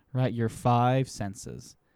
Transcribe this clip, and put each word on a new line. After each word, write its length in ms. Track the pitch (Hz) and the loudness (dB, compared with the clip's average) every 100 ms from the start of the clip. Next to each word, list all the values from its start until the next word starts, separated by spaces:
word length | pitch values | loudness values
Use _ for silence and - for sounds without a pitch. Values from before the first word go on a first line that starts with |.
| _ | _
Right, 200 | 127 127 | 0 0
your 160 | 117 113 | 0 -2
five 600 | - 127 120 123 131 131 | 0 2 4 4 2 0
senses. 640 | - 101 95 - 64 - - _ | -6 -10 -10 -14 -14 -16 -20 _